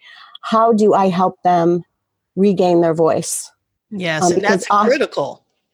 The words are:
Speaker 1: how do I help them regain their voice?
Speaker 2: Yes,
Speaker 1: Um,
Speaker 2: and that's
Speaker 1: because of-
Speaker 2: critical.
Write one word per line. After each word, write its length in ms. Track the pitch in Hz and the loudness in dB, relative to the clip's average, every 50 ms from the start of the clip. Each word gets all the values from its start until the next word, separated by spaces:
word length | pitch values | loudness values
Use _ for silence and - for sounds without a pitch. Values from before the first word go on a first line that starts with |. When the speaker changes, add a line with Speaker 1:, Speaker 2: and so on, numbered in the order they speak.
| - - - - - - - - - | -20 -20 -20 -20 -20 -20 -20 -16 -8
Speaker 1:
how 300 | - 220 220 226 233 233 | -2 0 2 2 2 2
do 220 | 208 214 208 - | 2 2 2 2
I 160 | 190 196 190 | 2 2 0
help 300 | 175 180 185 190 190 - - | 0 0 -2 -2 -2 -2 -2
them 420 | 180 180 175 170 175 175 175 170 - _ _ _ _ _ _ _ _ _ | 0 0 2 2 0 0 -2 -4 -10 _ _ _ _ _ _ _ _ _
regain 460 | 185 190 208 190 175 185 180 175 170 | 0 0 2 2 2 2 2 2 2
their 140 | 170 165 160 | 2 0 0
voice? 540 | 165 165 160 - - 165 - - - - - _ _ _ _ _ _ _ _ | 2 0 0 0 -2 -4 -6 -8 -10 -12 -14 _ _ _ _ _ _ _ _
Speaker 2:
Yes, 320 | 214 196 185 165 160 156 170 | -12 -8 -6 -4 -2 0 0
Speaker 1:
Um, 100 | 175 175 | 0 0
Speaker 2:
and 100 | 185 202 | 0 0
that's 220 | 196 196 185 - | -2 -2 -2 -2
Speaker 1:
because 160 | - 202 202 214 | -2 0 0 2
of- 40 | |
Speaker 2:
critical. 560 | 226 269 311 - - - 175 143 123 120 - _ _ _ _ _ _ | 0 0 -2 -2 -4 -6 -6 -8 -8 -10 -14 _ _ _ _ _ _